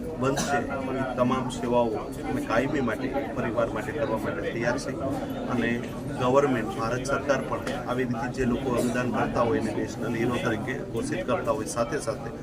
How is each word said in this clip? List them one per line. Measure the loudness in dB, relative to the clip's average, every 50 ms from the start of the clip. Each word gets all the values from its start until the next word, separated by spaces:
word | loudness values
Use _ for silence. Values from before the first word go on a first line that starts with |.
| -6 -6 -4 0
બનશે | 0 0 2 2 0 2 2
એવી | 0 0 0 -2 -2 -2 -2 -2 -2 -2 -2 0
તમામ | 2 2 4 4 2 0 -2
સેવાઓ | -2 -2 0 2 4 4 4 4 2 -2 -4 -4 -6 -6 -4 -2
અમે | -2 -2
કાયમી | 0 2 2 2 2 2 2 2
માટે, | 2 2 0 0 -2 -2 0 -2 -2 -2 -2
પરિવાર | -2 -2 0 2 2 0 2
માટે | 0 -2 -4 -2 -2
કરવા | -2 0 0 0 -2
માટે | -2 -2 -2 -2 -2 -2 -2
તૈયાર | 0 0 0 0 0
છે. | -2 -4 -4 -2 -2 -2 -2 -2 -4 -4 -6 -6 -4 -2
અને | 0 2 2 2 2 0 -2 -4 -6 -6 -6 -6 -4 0
ગવર્મેન્ટ, | 2 6 6 6 6 6 4 2 0 -2 -2 -2
ભારત | -2 -2 -2 -2 0
સરકાર | 0 0 0 2 2 2 2
પણ | 2 0 -2 -2 -2 -2 -4 -4 -2 -2
આવી | 0 0 0
રીતે | 0 0 -2 -2 -4 -2
જે | 0 0
લોકો | 2 2 0 0 0
અંગદાન | 0 2 2 2 0 0 0 0
કરતા | 0 0 0 0 2 2
હોય | 2 4 4 2
એને | 0 0 -2
નેશનલ | -2 -2 -4 -4 -4 -2 -2 0
હીરો | 2 2 2 2
તરીકે | 0 0 0 0 0 -2 -4 -4 -4
ઘોષિત | -6 -4 -4 -4 -2 -2 -2 -2 0
કરતા | 0 0 0 2 0
હોય, | 0 0 0
સાથે | -2 0 0 0 0 0 -2
સાથે | -2 -2 -4 -4 -6 -8 -8 -8